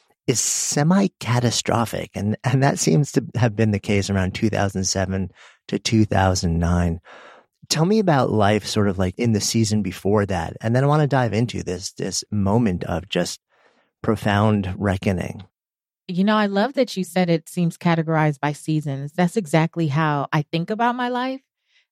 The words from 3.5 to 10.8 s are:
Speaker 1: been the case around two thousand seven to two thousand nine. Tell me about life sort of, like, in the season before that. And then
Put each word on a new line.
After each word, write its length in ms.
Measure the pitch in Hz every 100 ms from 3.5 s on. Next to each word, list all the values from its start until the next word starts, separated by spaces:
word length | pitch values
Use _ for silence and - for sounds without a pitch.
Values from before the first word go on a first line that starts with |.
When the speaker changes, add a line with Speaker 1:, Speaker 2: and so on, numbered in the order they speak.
| 104
Speaker 1:
been 140 | 110
the 60 | 101
case 320 | - 101 98
around 240 | 98 92
two 160 | - 110
thousand 360 | - 101 95 95
seven 460 | 95 92 95 92 - - _ -
to 100 | 101
two 280 | - 113 107
thousand 540 | 95 95 92 90 82
nine. 420 | 85 87 87 85 - - - - _ _ -
Tell 180 | 151 170
me 140 | 220
about 320 | 190 143 107
life 340 | 104 101 107 -
sort 220 | 107 101
of, 100 | 95
like, 160 | 92 -
in 140 | 120
the 60 | 107
season 440 | - 113 110 107
before 420 | 95 90 95 107 98
that. 320 | 90 85 -
And 160 | 110
then 80 | 123